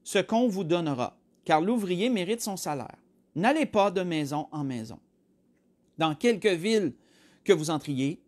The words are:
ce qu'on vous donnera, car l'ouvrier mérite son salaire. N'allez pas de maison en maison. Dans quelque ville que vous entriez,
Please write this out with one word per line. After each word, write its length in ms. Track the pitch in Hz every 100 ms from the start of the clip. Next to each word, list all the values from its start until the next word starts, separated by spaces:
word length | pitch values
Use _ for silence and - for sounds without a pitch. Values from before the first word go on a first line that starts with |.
ce 160 | - 202
qu'on 280 | - 226 247
vous 160 | 190
donnera, 540 | 160 175 160 127 120 - _ _ -
car 160 | 156
l'ouvrier 480 | 185 240 190 180 240
mérite 320 | 226 175 226
son 160 | 220 185
salaire. 380 | 170 143 110 - _ _ _ 147
N'allez 320 | 220 311 -
pas 240 | 214 202
de 100 | 185
maison 460 | 180 160 143 147 -
en 120 | 156
maison. 360 | 139 120 113 92 _ _ _ _ _ _ _ _ _ -
Dans 160 | 160 147
quelque 320 | 240 208 214
ville 480 | 175 196 220 165 - _ _ _ _
que 100 | -
vous 160 | 175 151
entriez, 500 | 151 147 131 139 180